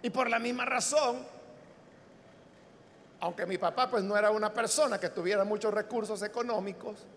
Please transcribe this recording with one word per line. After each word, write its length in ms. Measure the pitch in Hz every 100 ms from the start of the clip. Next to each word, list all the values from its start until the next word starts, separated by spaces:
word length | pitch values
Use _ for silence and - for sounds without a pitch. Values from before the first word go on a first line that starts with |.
Y 80 | 247
por 200 | 254 240
la 80 | 226
misma 280 | 233 247 247
razón, 600 | 247 - 294 269 247 - - - - - - - - - - - - - - - - - - - -
aunque 240 | 175 175 175
mi 120 | 185
papá, 320 | 175 202 254
pues, 140 | 247
no 140 | 190 208
era 120 | 208
una 240 | 214 214
persona 460 | 214 226 - 294 -
que 100 | 175
tuviera 360 | - 175 202 196
muchos 280 | 214 214
recursos 480 | 208 208 247 208 208
económicos 800 | 208 233 240 214 196 190 - 208 -